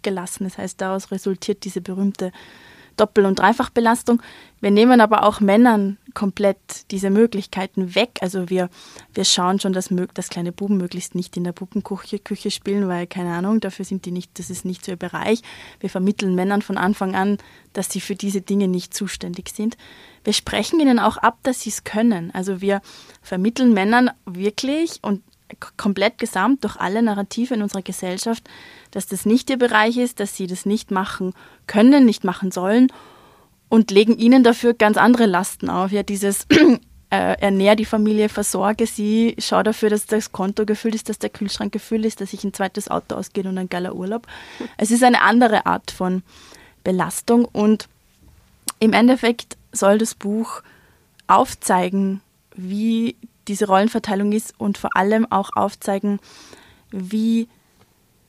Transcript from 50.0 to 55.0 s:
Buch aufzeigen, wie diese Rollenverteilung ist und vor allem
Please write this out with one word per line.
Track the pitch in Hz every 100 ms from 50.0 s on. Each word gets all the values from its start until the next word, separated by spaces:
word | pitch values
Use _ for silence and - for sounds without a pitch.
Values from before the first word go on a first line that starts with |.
| 226
Buch | - 202 214 226 - - _ _ _ _ _ -
aufzeigen, | 190 262 - - 185 180 196 196 196 - _ _ -
wie | 185 202 226 226 233 - - _ -
diese | 202 202
Rollenverteilung | 190 220 226 - 196 208
ist | 214 - -
und | 208 202
vor | -
allem | -